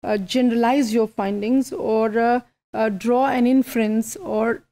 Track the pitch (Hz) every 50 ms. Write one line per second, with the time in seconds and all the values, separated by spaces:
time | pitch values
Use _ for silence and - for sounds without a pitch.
0 | - - 214 208 190 180 - 254 254 247 226 233 233 233 254 285 277 220 214 233
1 | 220 220 _ - 202 196 208 208 202 220 254 269 262 - - 403 - 226 220 220
2 | 220 226 214 233 233 233 240 247 247 _ _ _ _ _ - 214 220 220 208 185
3 | 175 226 240 247 262 269 269 254 240 247 262 269 247 - - 233 220 214 214 226
4 | 220 - - 427 370 - 214 214 220 233 226 - _ _